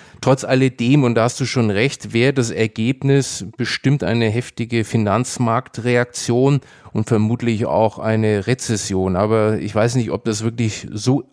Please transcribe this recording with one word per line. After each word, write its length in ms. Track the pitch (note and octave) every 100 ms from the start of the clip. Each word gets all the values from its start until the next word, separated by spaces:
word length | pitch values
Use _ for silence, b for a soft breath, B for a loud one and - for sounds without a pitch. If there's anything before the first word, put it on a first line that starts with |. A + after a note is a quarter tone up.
| B B
Trotz 220 | - C3+
alledem, 640 | - C3 C3 B2+ A#2 D3
und 120 | B2 A#2
da 80 |
hast 140 | A#2 -
du 60 |
schon 240 | B2+ C3 A2+
recht, 460 | G2 C3+ - G#2+
wäre 180 | A#2 B2+
das 180 | C3+ A#2
Ergebnis 920 | D#2+ A2 - A2+ C3 C#3 C#3 B2+ - G2+ -
bestimmt 440 | A#2 - B2+ C#3+
eine 280 | F2 A#2 A2+
heftige 540 | A2 A#2+ - A#2 A#2
Finanzmarktreaktion 1800 | G#2+ A#2 G#2 G2+ B2 - A#2 A2+ - - A#2 A#2+ B2 - - A#2+ C3+ C#3+ B B B
und 160 | A2 A2
vermutlich 580 | A2+ G#2+ A#2+ A#2+ G#2+ A2+
auch 320 | D#2 A2 -
eine 480 | A2 A2 A2 G#2 G2
Rezession. 680 | B2+ - A2 - F#2+ F#2+ F2+
Aber 420 | G#2+ A2 G#2+ G#2+
ich 160 | F#2+
weiß 220 | G#2 A#2 B2+
nicht, 140 | A2+
ob 140 | -
das 180 | A#2 G#2
wirklich 460 | A2+ A#2 A2+ - -
so 340 | G#2 B2 C3+ -